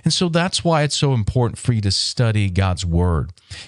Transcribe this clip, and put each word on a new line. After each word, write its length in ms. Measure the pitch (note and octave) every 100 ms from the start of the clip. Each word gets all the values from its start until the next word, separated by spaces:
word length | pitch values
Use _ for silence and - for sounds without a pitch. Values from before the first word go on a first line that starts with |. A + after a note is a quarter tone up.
And 80 | D#3+
so 160 | - F3+
that's 360 | E3 F3 -
why 180 | E3+ D#3+
it's 140 | D3 -
so 160 | C#3+
important 460 | B2 G2+ C3 A#2 -
for 160 | -
you 80 | A2+
to 80 | G2+
study 600 | - - - A#2 G#2+ G2
God's 340 | F2+ F#2+ F2
word, 480 | F2 E2+ F2+ D#2+ A#1+ - _ -